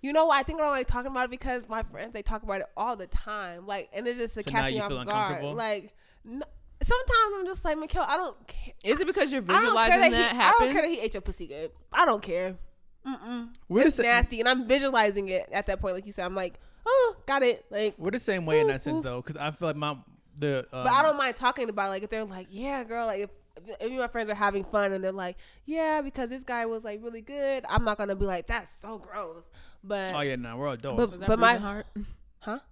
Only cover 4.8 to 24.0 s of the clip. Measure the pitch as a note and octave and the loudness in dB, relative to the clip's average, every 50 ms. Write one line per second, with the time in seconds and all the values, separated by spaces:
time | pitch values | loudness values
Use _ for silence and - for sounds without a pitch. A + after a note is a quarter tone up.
4.8 | G#3 G3+ C#3+ B2+ - A#2 - G#3+ G#3+ G3 F3+ E3 E3 F#3+ G3+ A3+ A3+ A3 G#3 G#3 | -2 -2 -4 -4 -4 -2 0 0 0 0 -2 -4 -6 -6 -6 -4 -2 -2 -2 -4
5.8 | F#3+ G#3+ _ - _ _ _ _ - G#3+ A#3 C4+ D4+ - - - - - - - | -4 -12 _ -20 _ _ _ _ -20 -14 -12 -12 -12 -12 -16 -20 -20 -20 -6 -4
6.8 | - - A#4 B4 B4+ - B4 A#4 A4+ G#4+ G4+ G4 F#4+ F4 F#4+ - - F4 D4+ D#4 | 2 4 4 4 4 4 4 4 4 4 2 -2 -4 -4 -6 -4 -2 -2 -2 -2
7.8 | D#4 D#4 - F#4 D#4+ - C#4 D#4+ F#4 D#4 G#3 - - - - - - - - - | -4 -4 -2 -2 0 2 0 0 0 -4 -6 -12 -18 -10 -8 -8 -8 -8 -12 -8
8.8 | - F#3+ A#3+ D4 F#4 D4+ F#4 G4 D4 C#4 C4 C4+ G#3 F3 C#4+ F#4+ A4+ A#4+ A4 - | 0 2 2 2 2 0 2 2 2 2 2 -2 0 4 4 6 6 6 4 4
9.8 | - - - - - E4 A#3 A#3 A#3 A#3 G#3+ A#3+ A3+ - G4+ A#4 A4+ B3+ C#4+ D4+ | 6 6 8 8 8 6 6 6 4 4 4 6 6 8 8 8 6 6 4 2
10.8 | D#4+ E4 E4+ B3+ G#3 A3 - G3+ F3+ - F3+ - F3 - C#3 D3 D#3 D#3+ - - | 2 2 0 -2 -2 -4 -4 -4 -6 -6 -6 -6 -8 -12 -10 -10 -10 -12 -12 -16
11.8 | - - - - F4 D#4+ A#3 G#3 G#3 - E3+ F3 F#3 F#3 F#3 F3+ - - - _ | -20 -4 2 4 4 4 4 0 0 -4 -4 -2 -2 -4 -6 -8 -12 -14 -16 _
12.8 | _ - - _ - C4+ C4 - F3+ A3+ B3 A#3+ A#3 A#3 A#3+ - - - F3 G#3 | _ -20 -20 _ -12 -10 -10 -10 -10 -10 -8 -8 -8 -10 -14 -18 -10 0 4 6
13.8 | C4+ D#4+ C#4 - A#3+ A#3 A#3+ A#3+ A#3+ - - A3+ A3+ B3 C4 B3+ B3+ A3 B3+ C#4 | 6 6 6 4 2 4 6 4 4 2 0 0 2 2 4 2 4 4 4 4
14.8 | C#4 C#4 C4 A#3+ A3 G#3 G3+ G3+ G3 F#3+ F#3 F#3 - - - G3 G3+ - F#3+ F#3+ | 4 2 4 4 4 4 2 0 -4 -2 -2 -4 -4 -2 -4 -4 -2 -2 -2 -2
15.8 | - G3+ F#3 F#3 G3 G#3 G3 - F#3 F3+ F#3 F#3+ F#3 F3+ F3 - - - - - | -2 -4 -4 -4 -8 -10 -8 -6 -6 -4 -4 -4 -6 -6 -8 -12 -20 -20 -20 -8
16.8 | - A4+ B4+ C5+ B4+ A#4 G4+ - - - C#4 C#4 C4+ A#3+ A#3 A#3 - _ - G#3 | -2 2 4 6 4 4 2 -2 -4 0 2 4 4 4 2 2 -4 _ -4 0
17.8 | G#3+ G#3+ - - E3 F#3 G3 B3 - - G3+ F#3 E3+ D#3+ D#3 D#3 D#3 D3 C3+ C3+ | 0 0 -2 -2 -4 -2 -2 -2 -2 -2 -2 -2 0 4 4 6 6 6 2 0
18.8 | - - D#4 D#4+ D4 C3 B2 B2 B2+ - D3+ D3+ C#3+ D3+ D3+ - F3 E3 D3+ D3 | -2 -2 -4 -2 -2 -4 -6 -6 -8 -10 -10 -6 -6 -6 -4 -2 -2 -2 -2 -2
19.8 | D3+ D3 D3 C3 - - - _ _ _ _ D3 D3 D3 C#3 C3 B2 - - B2+ | -4 -4 -4 -6 -10 -20 -20 _ _ _ _ -4 -2 0 0 0 -2 -6 -8 -2
20.8 | B2 - B3 C4+ D4+ D#4 D4 C#4+ C4+ C4 A#3 - B3+ B3+ C4 - B3 A3+ G#3 G#3 | 0 4 4 6 6 4 4 2 0 -2 -2 0 0 0 0 0 -4 -4 -2 -2
21.8 | G3 G3 G3 F#3+ G3+ G#3 - A3 A3 G#3 F#3+ F#3 F#3 F#3 F#3+ G3 A#3+ C#4 C#4 C4 | -2 -2 -2 -6 -6 -6 -6 -6 -6 -8 -10 -14 -16 -14 -12 -10 -6 -6 -6 -6
22.8 | B3 A3 A3+ A#3 A#3 A3+ G#3 F#3+ G#3 G3+ - - _ _ _ - F3 G3+ G#3+ - | -6 -6 -6 -4 -2 -2 -2 -4 -6 -8 -10 -18 _ _ _ -20 -16 -16 -12 -8
23.8 | - A3+ B3+ C4 | -8 -6 -4 -4